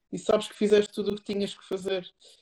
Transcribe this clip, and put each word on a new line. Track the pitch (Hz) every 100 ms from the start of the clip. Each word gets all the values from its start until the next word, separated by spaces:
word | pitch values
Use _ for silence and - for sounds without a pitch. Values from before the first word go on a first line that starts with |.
| -
e | 180
sabes | - 214 -
que |
fizeste | - 208 208 208
tudo | - 202
o | 208
que | -
tinhas | 202 196
que | - -
fazer. | 190 190 190 180 _ - _